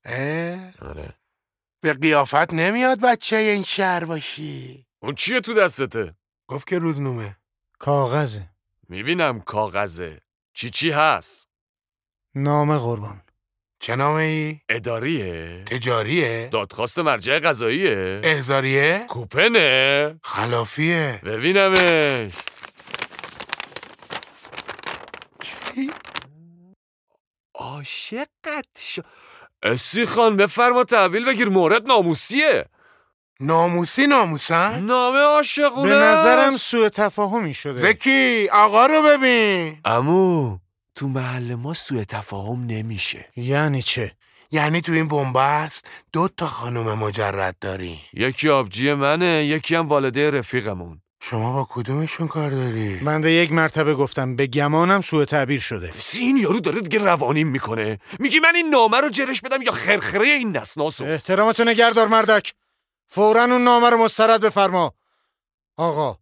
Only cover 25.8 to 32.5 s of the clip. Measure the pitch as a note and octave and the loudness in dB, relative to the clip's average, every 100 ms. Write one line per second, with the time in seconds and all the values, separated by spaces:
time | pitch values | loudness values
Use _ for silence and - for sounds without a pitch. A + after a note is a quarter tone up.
25.8 | C4+ - - - C3 D#3 E3+ E3+ F3+ F#3+ | -6 -8 -10 -12 -12 _ -20 _ _ _
26.8 | _ _ _ _ _ _ _ - B2+ C#3+ | _ _ _ _ _ _ _ -14 -12 -12
27.8 | C#3 - - A3+ D4 _ D#4+ D4 - - | -10 -8 -8 -8 -10 _ -10 -10 -10 -14
28.8 | - - - _ - - - _ G#2 B2 | -10 -10 -12 _ -20 -20 -20 _ -2 0
29.8 | - G#3 A#3 A3+ A3+ G3+ G3+ A3 A#3+ B3 | 0 0 0 4 4 4 2 4 4 4
30.8 | B3 A#3 F#3 G3 B3 A3 A#3 F#3+ E3 A3+ | 4 4 4 2 0 0 2 4 4 2
31.8 | A#3 A#3 F3 D3 - C4 D4+ | 4 4 4 2 2 2 4